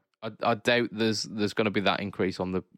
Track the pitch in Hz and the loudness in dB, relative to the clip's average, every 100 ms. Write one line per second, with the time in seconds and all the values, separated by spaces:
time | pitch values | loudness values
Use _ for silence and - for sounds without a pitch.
0 | _ _ 113 107 - 113 123 120 120 107 | _ _ -12 -2 0 2 4 4 2 0
1 | 113 104 - 107 104 - 110 101 98 90 | 0 0 -4 -2 0 2 0 2 0 0
2 | 101 - 90 90 92 92 - | -2 -2 -2 -2 -4 -4 -6